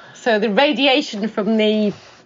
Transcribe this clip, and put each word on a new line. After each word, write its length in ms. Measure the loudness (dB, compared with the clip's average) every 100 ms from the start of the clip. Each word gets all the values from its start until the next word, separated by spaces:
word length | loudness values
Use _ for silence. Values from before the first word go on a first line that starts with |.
| -20
so 260 | -6 -2 0
the 120 | 0
radiation 760 | 2 0 2 2 2 -2 -6 -6
from 280 | -4 -2 0
the, 380 | 0 0 -2 -4 -12 -10